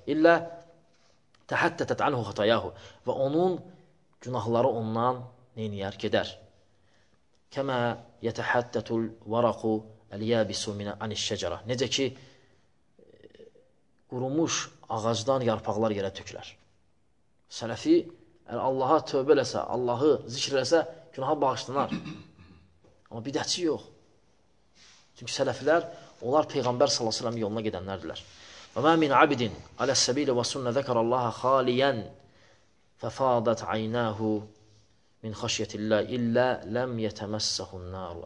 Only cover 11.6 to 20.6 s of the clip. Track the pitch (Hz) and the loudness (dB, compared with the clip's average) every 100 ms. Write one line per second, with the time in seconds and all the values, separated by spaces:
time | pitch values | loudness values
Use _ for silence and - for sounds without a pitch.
11.6 | 107 123 131 - 135 127 - - _ _ | -6 -4 -2 0 -2 -4 -16 -20 _ _
12.6 | _ _ _ _ - - - - - - | _ _ _ _ -20 -20 -20 -20 -20 -20
13.6 | _ _ _ _ _ 127 131 147 160 - | _ _ _ _ _ -6 -2 0 0 -2
14.6 | - - - 113 107 113 107 135 120 107 | -6 -12 -6 -2 0 0 2 2 2 0
15.6 | - 104 110 101 98 - - - - - | -2 0 0 0 -4 -6 -12 -14 -16 -20
16.6 | _ _ _ _ _ _ _ _ _ - | _ _ _ _ _ _ _ _ _ -10
17.6 | 113 117 147 165 - - - _ - 117 | -8 -2 4 4 4 -8 -20 _ -10 -4
18.6 | 131 135 139 156 - 143 131 147 120 113 | -2 0 2 2 2 0 4 4 4 -2
19.6 | - 120 123 120 151 135 - 120 - 135 | -2 -2 -2 2 4 2 0 -8 -2 0